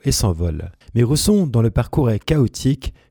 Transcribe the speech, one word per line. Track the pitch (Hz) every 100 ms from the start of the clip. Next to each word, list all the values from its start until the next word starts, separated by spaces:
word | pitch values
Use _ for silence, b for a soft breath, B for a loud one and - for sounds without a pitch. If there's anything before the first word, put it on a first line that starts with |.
| 139
et |
s'envole. | - 101 82 87 76 85 b b
Mais | 113
Rousson, | 117 147 - 208 160
dont | 117
le | 113
parcours | 120 120 - 127
est | 107
chaotique, | - 156 113 - 131 139 - b b